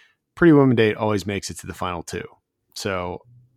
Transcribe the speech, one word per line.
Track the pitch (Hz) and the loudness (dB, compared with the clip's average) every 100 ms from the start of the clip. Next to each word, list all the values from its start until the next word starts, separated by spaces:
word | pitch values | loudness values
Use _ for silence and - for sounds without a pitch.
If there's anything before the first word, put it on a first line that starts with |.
| _ _ _ | _ _ _
Pretty | - 175 | 2 6
Woman | 147 139 117 | 6 6 4
date | 110 107 | 2 0
always | 107 107 92 | -2 -2 -4
makes | 101 - | -8 -8
it | 85 | -14
to | - | -14
the | |
final | 92 92 87 | -10 -8 -8
two. | - 90 - _ _ _ _ | -10 -12 -14 _ _ _ _
So, | - 104 92 90 87 _ _ _ | -10 -6 -6 -6 -10 _ _ _